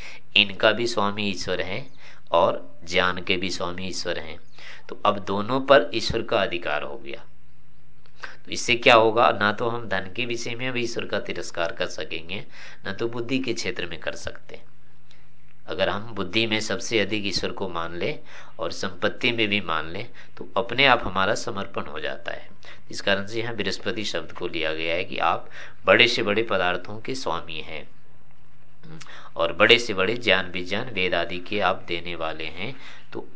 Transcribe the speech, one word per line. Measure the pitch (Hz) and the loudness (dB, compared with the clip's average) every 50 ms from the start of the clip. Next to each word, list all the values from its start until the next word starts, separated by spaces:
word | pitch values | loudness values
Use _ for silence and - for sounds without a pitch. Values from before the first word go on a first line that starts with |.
| - - - - - - - | -6 -6 -6 -6 -6 0 4
इनका | 101 101 101 98 95 - 110 | 4 4 4 4 4 6 6
भी | 107 113 120 113 | 6 6 2 0
स्वामी | - - 101 101 101 104 104 101 | 2 2 2 2 2 0 0 0
ईश्वर | 95 87 - - 92 87 | 0 0 0 0 0 0
है | 85 85 95 113 135 - - - - - - - - - | 0 -2 -2 -4 -4 -4 -4 -6 -6 -6 -6 -6 -2 2
और | - 82 90 107 135 - - - - - 87 | 4 6 6 6 4 0 -2 -4 -6 -6 -4
ज्ञान | 85 85 92 90 90 90 92 87 | 0 2 4 4 4 2 0 0
के | 90 98 90 | 0 0 0
भी | 92 92 | 0 0
स्वामी | 85 - 95 87 90 90 95 95 | -2 -2 -2 -2 -2 -4 -4 -4
ईश्वर | 87 - - 90 85 - | -4 -2 -2 -2 -2 -2
हैं। | 82 80 80 85 - - - - - - - - - - | -4 -6 -6 -6 -6 -6 -6 -6 -6 -6 -6 -6 -6 -6
तो | - - - | -4 0 2
अब | 104 101 101 | 2 2 2
दोनों | 95 95 98 101 104 110 127 135 | 0 -2 -2 -2 0 0 0 0
पर | 135 135 135 139 - - - | 6 8 8 8 8 6 0
ईश्वर | 113 104 - - 113 | -2 0 0 0 0
का | 104 - 117 107 | 0 2 2 2
अधिकार | 98 92 87 87 - 82 73 73 69 | 2 2 0 -2 -2 -2 -2 -2 -2
हो | 67 71 65 | -4 -6 -6
गया। | - 69 67 - - - - - - - - - - - - - - - - - - - - - - - - - - | -6 -6 -6 -6 -6 -6 -6 -6 -6 -6 -6 -6 -6 -6 -6 -6 -6 -6 -6 -6 -6 -6 -6 -6 -6 -6 -6 -6 -6
तो | - | -4
इससे | - 101 - - 123 | -4 -2 2 2 2
क्या | 117 - 135 123 | 6 8 8 10
होगा, | 117 110 113 107 113 120 - | 10 10 8 6 6 6 6
ना | 117 104 101 104 | 6 4 4 2
तो | 104 104 123 117 | 2 2 0 -2
हम | 113 120 120 104 | -2 -2 -2 -2
धन | 98 95 95 92 - | -2 -2 -2 -2 -4
के | - 123 | -4 -4
विषय | 120 120 117 - 127 120 | -4 -4 -4 -4 -4 -4
में | 117 127 131 | -4 -4 -4
अब | 127 123 | -2 -2
ईश्वर | 120 113 - 104 - | -2 -2 -2 -4 -4
का | - - 104 | -2 -2 -2
तिरस्कार | 98 - 95 - 85 - - - 85 82 | -2 -2 -4 -4 -6 -4 -2 -2 -2 -2
कर | - - 90 - | -2 -2 -4 -4
सकेंगे, | - - 85 78 - 82 80 82 90 107 143 - - - - - - - - | -4 -4 -6 -6 -6 -6 -6 -6 -6 -6 -6 -6 -8 -8 -8 -6 -6 -6 -4
ना | 98 95 | -4 -4
तो | 95 117 117 | -2 -2 -2
बुद्धि | 117 123 120 - 135 131 | -2 -4 -2 -2 -2 -2
के | 131 123 110 | 0 -2 -2
क्षेत्र | - - 98 87 - 87 | -2 -2 -2 -2 -4 -4
में | 87 82 78 | -4 -4 -4
कर | - - 73 | -4 -4 -4
सकते | 71 - - - - - - - | -4 -4 -6 -6 -6 -6 -6 -6
हैं। | - - - - - - - - - - - - - - - - - - - - - - - | -6 -6 -6 -6 -6 -6 -6 -6 -6 -6 -6 -6 -6 -6 -6 -6 -6 -6 -6 -6 -6 -6 -4
अगर | 82 82 95 90 | -2 0 2 2
हम | 92 101 104 117 | 2 0 -2 -4
बुद्धि | 113 98 98 90 90 107 113 | -4 -4 -2 0 2 2 2
में | 110 107 110 | 4 2 0
सबसे | 104 - 104 92 87 - 117 110 | 0 0 0 -2 0 2 2 2
अधिक | 101 95 107 107 101 | 2 2 2 0 0
ईश्वर | 101 87 - - 95 | 0 0 0 0 -2
को | 92 - 101 92 | -2 -2 -4 -4
मान | 85 85 82 82 85 87 | -2 -4 -4 -4 -4 -2
लें | 87 117 156 - - - - - - - - - | -2 -2 -2 -4 -6 -6 -6 -6 -6 -6 -4 -4
और | - 85 | -4 -4
संपत्ति | - - - 98 92 - - 104 - - - 127 | -2 -2 -4 -4 -2 0 0 0 0 2 2 2
में | 117 117 113 104 | 2 4 2 4
भी | 101 104 | 2 2
मान | 92 85 80 80 78 80 | 2 0 0 -2 -2 -2
लें, | 85 95 117 127 - - - - - - | -4 -6 -6 -6 -6 -6 -6 -6 -6 -6
तो | - - - - | -6 -2 0 0
अपने | - - 117 120 139 | 0 0 2 4 6
आप | 139 127 113 - | 6 6 6 4
हमारा | 101 92 95 95 98 113 | 0 0 2 2 2 2
समर्पण | - - - 107 98 98 - - - 95 | 0 -2 -2 -4 -4 -4 -4 -4 -4 -4
हो | 76 73 78 | -4 -4 -4
जाता | 76 69 67 71 - - | -4 -4 -4 -4 -4 -6
है। | - - - - - - - - - - - - | -6 -6 -6 -6 -6 -6 -6 -6 -6 -6 -6 -4
इस | - - | -4 -2
कारण | - - 98 98 101 98 | 2 2 2 2 2 0
से | 110 117 | -2 -2
यहाँ | 110 120 117 | -2 -2 -2
बृहस्पति | 104 98 95 92 - - 104 92 101 104 | -2 -2 -2 -2 -2 -2 -2 -2 -2 -2
शब्द | 101 - 85 80 78 | -2 -2 -4 -4 -4
को | - - 90 87 | -4 -4 -4 -2
लिया | 82 82 78 78 78 | -2 -2 0 0 0
गया | 78 80 82 82 | -2 -2 0 0
है | 85 95 | 0 -2
कि | - - - | -2 -2 0
आप | 82 82 87 - - - - - - - - - - | 2 2 2 2 -2 -4 -6 -6 -6 -6 -6 0 6
बड़े | - 95 110 123 117 | 6 8 8 8 6
से | - - 113 | 4 2 2
बड़े | 101 101 107 117 | 2 2 2 2
पदार्थों | 117 107 95 92 90 90 90 - - 104 110 | 2 2 2 2 2 0 0 -2 -6 -6 -6
के | 110 - 131 | -6 -6 -4
स्वामी | 131 - 90 82 82 80 82 80 78 | -4 -2 -2 -2 -2 -4 -4 -6 -6
हैं | 78 - 82 73 71 - - - - - - - - - - - - - - - - - - - - 80 80 82 - - - - - - - | -6 -6 -6 -6 -6 -6 -6 -6 -6 -6 -6 -6 -6 -6 -6 -6 -6 -6 -6 -6 -6 -6 -6 -6 -6 -6 -6 -6 -6 -6 -6 -6 -6 -4 0
और | - 85 82 82 | 0 0 2 4
बड़े | 82 104 107 120 120 | 6 8 8 8 8
से | - - 104 | 8 4 2
बड़े | 92 95 98 113 123 | 2 2 2 2 2
ज्ञान | - 104 92 92 92 90 | 4 4 6 6 4 2
विज्ञान | 90 92 90 87 95 104 123 127 | -2 -4 -4 -2 -2 -2 -2 -2
वेद | 113 95 92 90 87 | -2 0 0 2 2
आदि | 87 85 85 92 87 | 2 0 0 -2 -4
के | 90 - 101 104 | -4 -2 0 2
आप | 98 90 90 85 - - | 2 2 2 2 0 -2
देने | 87 85 82 87 87 | -2 -2 -2 -4 -4
वाले | 82 80 80 80 78 80 | -4 -4 -4 -4 -4 -6
हैं, | 80 78 85 92 120 131 131 - - - - - - - | -6 -6 -4 -4 -4 -4 -6 -6 -6 -6 -6 -6 -4 -4
तो | 57 - - - | -4 -4 -4 2